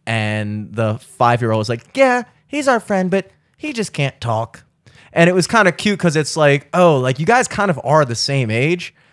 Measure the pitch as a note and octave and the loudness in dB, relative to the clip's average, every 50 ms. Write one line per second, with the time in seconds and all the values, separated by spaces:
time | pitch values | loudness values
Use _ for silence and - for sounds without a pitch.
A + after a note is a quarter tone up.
0 | _ - A2+ A2+ G#2+ G#2+ G#2+ G#2+ G#2+ G#2 G#2 G#2+ G#2+ - G2+ A2 A2+ G#2+ A2 A#2+ | _ -6 -4 -4 -2 -4 -4 -4 -6 -6 -8 -8 -10 -8 -6 -4 -2 -2 -4 -6
1 | - - - - B2 A#2+ A#2+ A2+ A#2+ A2+ A2 A2 G#2+ A2 A#2 A#2 - _ - C4+ | -8 -10 -4 0 2 2 2 2 0 0 -2 -2 -2 -4 -6 -8 -10 _ 0 2
2 | C4+ B3+ B3 B3 A3+ - _ _ _ _ - D4 C#4 C#4 B3+ A3 - - G#3 F#3+ | 2 2 2 0 -4 -6 _ _ _ _ -8 -4 0 0 0 0 0 -2 -2 -2
3 | F#3 F#3 F#3 G3 F#3 _ _ _ _ _ _ _ - D4+ C4+ A#3 G3+ - - - | 0 0 -2 -2 -4 _ _ _ _ _ _ _ -10 -8 -6 -6 -8 -6 -6 -6
4 | C#3+ C3+ - - - A#2 A2+ G#2+ A2+ - - - _ _ _ _ _ _ _ _ | -6 -6 -6 -6 -6 -4 -4 -4 -4 -8 -12 -20 _ _ _ _ _ _ _ _
5 | - _ - - E3+ F3 F3+ F#3 E3+ - - A3+ G3+ F3+ - - - G#3+ G3+ - | -20 _ 0 2 4 4 4 2 0 2 2 4 4 4 2 0 -2 -2 -2 0
6 | - F3 C#3+ D#3 D3+ - - E3 D3+ C#3+ C#3 C#3+ - _ - F3+ F3+ E3+ D3+ C3 | 0 0 0 0 -2 -2 0 2 4 4 4 2 0 _ 0 4 4 4 4 4
7 | B2+ B2+ C3+ C#3+ D#3+ F3+ A#3 B3+ A#3+ - - G#3+ G3+ G3 D#3 B2+ - B2 D3 D#3 | 2 0 -2 -2 0 2 2 2 2 0 -2 -2 -2 -2 -2 -4 -2 2 2 2
8 | D3 A#2+ A#2 - - - C#3 C#3 B2+ G#2+ A2 A2+ C3 D#3 F3 F3 - - - _ | 2 2 -2 -4 -4 -2 -2 -2 -2 -2 -2 0 0 0 -2 -4 -6 -10 -18 _
9 | _ _ | _ _